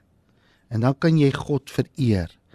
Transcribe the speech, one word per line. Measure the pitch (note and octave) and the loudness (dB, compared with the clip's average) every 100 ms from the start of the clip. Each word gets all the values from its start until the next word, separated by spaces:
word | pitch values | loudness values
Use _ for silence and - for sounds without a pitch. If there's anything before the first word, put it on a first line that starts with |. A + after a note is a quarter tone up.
| _ _ _ _ _ _ _ | _ _ _ _ _ _ _
En | A2 | -2
dan | B2 C3+ | -2 0
kan | E3+ D#3+ | 2 4
jy | C#3 | 2
God | C3 - C#3+ - | 0 -4 -6 -4
vereer. | - B2+ - B2 G2 E2 - _ | -6 -6 -2 0 0 -2 -10 _